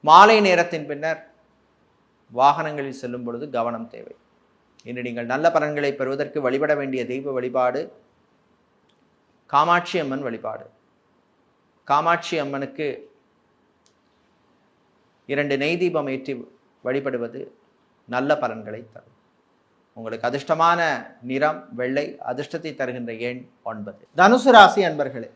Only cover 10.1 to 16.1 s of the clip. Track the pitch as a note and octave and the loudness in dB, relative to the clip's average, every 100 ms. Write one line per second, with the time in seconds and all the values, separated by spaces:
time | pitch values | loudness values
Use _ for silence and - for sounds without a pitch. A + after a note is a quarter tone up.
10.1 | C3+ C3+ A2+ A2 A2 - _ _ _ _ | -6 -8 -8 -10 -12 -16 _ _ _ _
11.1 | _ _ _ _ _ _ _ - C#3+ D#3+ | _ _ _ _ _ _ _ 0 0 2
12.1 | E3+ - E3 C#3 C#3 C#3 - D3+ - - | 0 0 -4 -4 -6 -8 -6 -8 -8 -14
13.1 | _ _ _ _ _ _ _ _ _ _ | _ _ _ _ _ _ _ _ _ _
14.1 | _ _ _ _ _ _ _ _ _ _ | _ _ _ _ _ _ _ _ _ _
15.1 | _ - C#3 C#3+ C#3 C#3+ E3+ F3+ D#3+ C#3+ | _ -6 -4 -2 -2 -2 0 -2 -2 -4